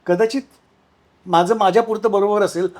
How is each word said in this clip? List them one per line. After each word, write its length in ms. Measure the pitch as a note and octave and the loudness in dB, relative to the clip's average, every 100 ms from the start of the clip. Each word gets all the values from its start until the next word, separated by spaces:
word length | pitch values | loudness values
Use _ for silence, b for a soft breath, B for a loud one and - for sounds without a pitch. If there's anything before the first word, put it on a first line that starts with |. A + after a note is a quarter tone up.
| - | -2
कदाचित 360 | F3+ A3+ C4+ - _ _ _ _ _ _ _ F#3 | 0 0 -2 -8 _ _ _ _ _ _ _ -2
माझं 320 | E3+ F3 A3+ | 0 2 2
माझ्यापुरतं 540 | G3 G3+ A3+ A3 A3+ | 2 2 0 -2 -2
बरोबर 300 | G3+ G3+ G#3 | 0 0 0
असेल, 260 | G3 E3 F3+ - | -2 -2 -6 -8